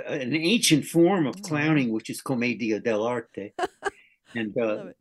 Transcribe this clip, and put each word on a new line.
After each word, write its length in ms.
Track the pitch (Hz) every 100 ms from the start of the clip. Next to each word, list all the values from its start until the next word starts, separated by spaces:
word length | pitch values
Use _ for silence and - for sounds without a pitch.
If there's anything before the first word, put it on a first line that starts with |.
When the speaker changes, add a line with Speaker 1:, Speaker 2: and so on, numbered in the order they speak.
| -
Speaker 1:
an 240 | 147 123 156
ancient 500 | 165 226 - 151 -
form 420 | 170 170 196 135
of 140 | -
Speaker 2:
Aw. 0 |
Speaker 1:
clowning, 480 | - 151 156 151 123
which 160 | 110 -
is 120 | 123
commedia 600 | - 123 120 104 110 104
dell'arte. 720 | 120 107 113 123 113 - 98 -
Speaker 2:
<laughs> 800 | 359 _ 392 - _ _ _ 117
Speaker 1:
And, 220 | 107 120
uh, 200 | 110 107
Speaker 2:
Love 100 | 95
it. 100 | -